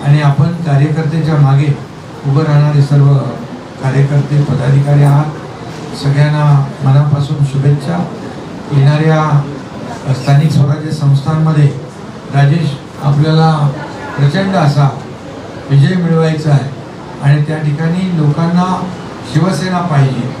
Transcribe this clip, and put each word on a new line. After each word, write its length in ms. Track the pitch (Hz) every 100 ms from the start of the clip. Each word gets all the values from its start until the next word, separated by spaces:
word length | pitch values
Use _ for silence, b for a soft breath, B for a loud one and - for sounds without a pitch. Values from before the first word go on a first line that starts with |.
आणि 160 | 143 151
आपण 320 | 147 - 170
कार्यकर्त्यांच्या 800 | - 147 139 156 160 147 160 147
मागे 420 | 151 135 139 147 139 - - - -
उभं 180 | 139 139
राहणारे 380 | 160 147 147 147
सर्व 320 | 139 143 139 135 123 - - - - -
कार्यकर्ते, 600 | 131 135 139 143 139 147
पदाधिकारी 600 | 147 135 135 139 143 143
आहात, 220 | 143 143 151 - - - - - - -
सगळ्यांना 640 | 143 143 147 151 147 143 135 -
मनापासून 640 | 135 139 147 143 - 151
शुभेच्छा. 600 | 139 139 139 147 - 175 - - - - - - -
येणाऱ्या 680 | 143 139 151 160 156 156 143 139 131 127 - 120 - 139
स्थानिक 380 | 131 - 143 156
स्वराज्य 400 | 139 139 151 156
संस्थांमध्ये, 760 | - 139 139 165 156 156 147 143 - - - - - -
राजेश, 380 | 139 143 165 139 - - -
आपल्याला 680 | 147 143 156 160 160 151 143 - - - - -
प्रचंड 380 | 143 175 196
असा 340 | 190 147 143 139 - - - - - - - -
विजय 260 | 139 170
मिळवायचा 540 | 180 170 160 160 151 151
आहे 200 | 139 123 - - - - -
आणि 200 | 143 147
त्या 140 | 147 156
ठिकाणी 680 | 147 143 165 180 190 165
लोकांना 640 | 147 147 170 175 185 180 - - - - -
शिवसेना 460 | 151 185 143 185 180
पाहिजे 540 | 170 143 131 120 127 -